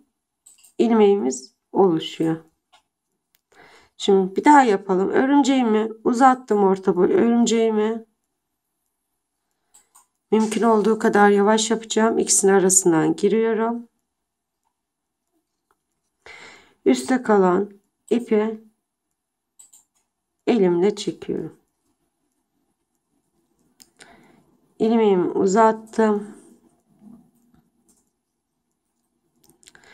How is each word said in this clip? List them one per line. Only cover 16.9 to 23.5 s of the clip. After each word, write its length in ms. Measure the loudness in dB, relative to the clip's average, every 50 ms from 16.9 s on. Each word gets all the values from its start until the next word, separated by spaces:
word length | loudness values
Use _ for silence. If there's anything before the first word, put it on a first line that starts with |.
| 0 0 -2 -4 -4 -2
kalan 500 | 0 0 2 2 2 2 0 0 -4 -6 -12 _ _ _ _ _ _ -6
ipi 540 | -6 -6 -2 -2 -2 -2 -2 -4 -8 -12 -16 _ _ _ _ _ _ _ _ _ _ _ _ _ _ _ _ _ _ _ _ _ _ _ _ _ _ _ _ _ _ _ _ _ _ _ _
elimle 480 | -2 0 2 2 0 0 0 0 -2 -2
çekiyorum. 640 | -4 -8 -12 -12 -10 -10 -10 -10 -10 -10 -12 -16 _ _ _ _ _ _ _ _ _ _ _ _ _ _ _ _ _ _ _ _ _ _ _ _ _ _ _ _ _ _ _ _ _ _ _ _ _ _ _